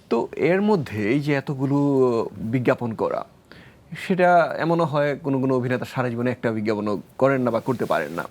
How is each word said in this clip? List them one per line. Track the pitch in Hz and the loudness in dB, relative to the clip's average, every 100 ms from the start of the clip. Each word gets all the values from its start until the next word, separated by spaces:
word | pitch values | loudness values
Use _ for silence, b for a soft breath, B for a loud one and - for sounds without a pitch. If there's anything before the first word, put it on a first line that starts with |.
| B | B
তো | 339 - - | -2 -2 0
এর | 147 190 | 0 2
মধ্যে | 208 208 127 107 104 | 2 2 0 -2 0
এই | 139 | 0
যে | 143 | 0
এতগুলো | 143 135 139 135 143 143 135 127 113 101 101 | -2 -2 -4 0 2 2 4 4 2 -2 -6
বিজ্ঞাপন | 101 127 123 131 120 | -4 0 2 0 -2
করা, | 107 92 58 - - - B B B - 160 - | -4 -2 -4 -8 -16 -20 B B B -16 -8 -2
সেটা | 185 175 175 151 - | 2 6 6 4 0
এমনও | 156 170 | 0 0
হয় | 165 147 147 135 | 0 0 0 -2
কোনো | 139 135 | -2 0
কোনো | 131 127 | 2 0
অভিনেতা | 123 123 | 0 -2
সারা | 120 - 123 | -4 -4 -4
জীবনে | 117 123 | -2 -4
একটা | 120 120 | -2 -2
বিজ্ঞাপনও | 110 107 104 104 98 - - | -2 -2 -2 -2 -4 -8 0
করেন | 131 135 | 2 2
না | 123 | 0
বা | 113 | 0
করতে | - 117 | -2 -2
পারেন | 107 80 76 | -2 -2 -2
না। | 85 62 | -6 -10